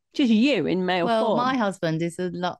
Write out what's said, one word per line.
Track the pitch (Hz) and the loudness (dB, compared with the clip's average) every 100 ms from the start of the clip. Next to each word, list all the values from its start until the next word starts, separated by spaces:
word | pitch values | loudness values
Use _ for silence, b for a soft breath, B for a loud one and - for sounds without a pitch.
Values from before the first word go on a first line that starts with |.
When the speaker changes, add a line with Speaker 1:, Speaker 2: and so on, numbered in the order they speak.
| _ - | _ -2
Speaker 1:
just | 262 | 2
you | 214 262 233 147 | 4 4 2 0
in | 180 185 | -2 0
male | 180 202 | 0 0
Speaker 2:
Well, | 226 226 | 0 0
Speaker 1:
form. | 202 | 0
Speaker 2:
my | 247 269 | 0 0
husband | 202 185 165 160 | -2 -2 -4 -2
is | 170 165 | -4 -4
a | 180 | -6
lot | 175 180 - | -4 -6 -6